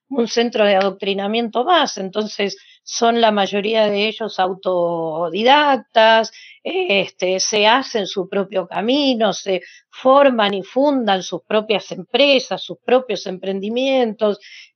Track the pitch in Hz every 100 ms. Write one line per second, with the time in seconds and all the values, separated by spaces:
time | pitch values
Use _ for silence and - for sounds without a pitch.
0 | - 269 233 233 233 233 202 190 196 196
1 | 196 196 202 226 233 226 294 339 254 202
2 | 190 214 214 - 202 - _ _ - -
3 | 233 233 226 202 190 202 208 220 214 202
4 | 214 214 208 - 185 190 190 180 170 170
5 | 165 156 170 196 240 294 294 247 - 226
6 | 220 226 214 - - - - 370 359 196
7 | 175 - 185 185 - 214 214 262 262 226
8 | 180 196 180 196 185 190 180 180 220 285
9 | 277 220 208 175 196 180 - - _ -
10 | 262 277 285 233 202 196 175 254 294 269
11 | 214 190 175 175 - 214 214 190 - 170
12 | 165 240 285 269 - 185 - 170 - 254
13 | 254 185 196 185 190 196 202 240 269 262
14 | 226 208 214 196 - - -